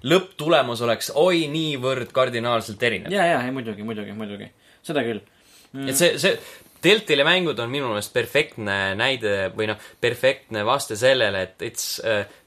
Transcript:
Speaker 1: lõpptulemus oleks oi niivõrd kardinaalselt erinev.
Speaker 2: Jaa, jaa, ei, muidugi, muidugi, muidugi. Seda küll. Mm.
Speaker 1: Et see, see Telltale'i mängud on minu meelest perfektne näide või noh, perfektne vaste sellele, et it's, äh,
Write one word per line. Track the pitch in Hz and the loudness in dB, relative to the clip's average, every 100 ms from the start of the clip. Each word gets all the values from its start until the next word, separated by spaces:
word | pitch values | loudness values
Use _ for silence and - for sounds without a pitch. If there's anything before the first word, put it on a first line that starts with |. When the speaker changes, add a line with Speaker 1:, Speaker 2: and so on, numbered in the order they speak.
Speaker 1:
lõpptulemus | 127 180 185 - 151 156 123 117 | 2 2 2 -4 2 4 2 0
oleks | 117 110 - | 0 0 0
oi | 139 180 170 151 | 2 4 4 0
niivõrd | 156 156 139 127 127 113 | -2 -4 -2 -2 -2 -2
kardinaalselt | 131 127 117 120 117 107 101 | 0 2 0 0 0 -2 -2
erinev. | 120 95 - | -2 -2 -2
Speaker 2:
Jaa, | 196 170 | 0 2
jaa, | 143 | 2
ei, | 127 | 0
muidugi, | 131 220 104 156 | -6 -8 -8 -8
muidugi, | 107 101 | -8 -10
muidugi. | 104 104 101 104 _ _ _ | -10 -10 -10 -14 _ _ _
Seda | - 147 117 | -4 -2 -2
küll. | 104 - _ _ - _ | -4 -10 _ _ -20 _
Mm. | 135 135 | -8 -4
Speaker 1:
Et | 131 | 2
see, | 170 143 | 2 2
see | 185 - - - - _ | 0 0 -6 -20 -20 _
Telltale'i | 175 214 214 139 | 2 2 2 2
mängud | 151 185 165 117 | 4 2 0 -2
on | 117 | -4
minu | 143 131 | -4 -2
meelest | 104 - | -4 -2
perfektne | 123 117 147 156 - 104 98 95 98 | -2 2 0 0 -4 -2 0 0 0
näide | 127 127 107 98 95 | -2 0 0 0 -2
või | - 107 | -2 -4
noh, | 104 - - | -4 -10 -4
perfektne | 120 120 131 135 - 107 | -2 2 0 0 -4 -4
vaste | 107 143 - 107 | 0 0 -2 0
sellele, | 127 131 107 98 | 2 4 2 0
et | 92 - | -4 -6
it's, | 113 - - - | -8 -6 -8 -4
äh, | 113 104 101 - | 0 0 -2 -12